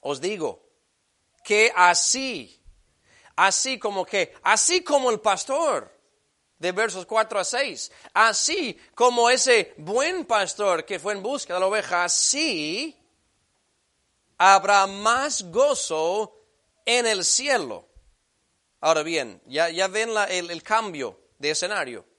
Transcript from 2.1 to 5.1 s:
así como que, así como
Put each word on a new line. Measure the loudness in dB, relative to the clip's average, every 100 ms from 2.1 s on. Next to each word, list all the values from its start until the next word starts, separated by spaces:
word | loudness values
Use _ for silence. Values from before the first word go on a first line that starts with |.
| -2 -4 -8 -12 _ -20 _ _ _ _ _ _ 0
así | 2 2 -4 -4
como | -4 -4 -2
que, | -2 -2 -2
así | 2 2 4 0
como | 2 0 2